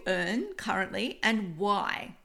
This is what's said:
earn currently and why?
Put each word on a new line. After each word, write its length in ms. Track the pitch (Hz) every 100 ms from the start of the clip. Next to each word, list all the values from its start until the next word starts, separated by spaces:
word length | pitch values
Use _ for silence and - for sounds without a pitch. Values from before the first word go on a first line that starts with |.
| -
earn 460 | 185 175 220 403 381
currently 640 | - 190 190 190 240 392
and 340 | 220 220 190 160
why? 580 | 202 202 - - - -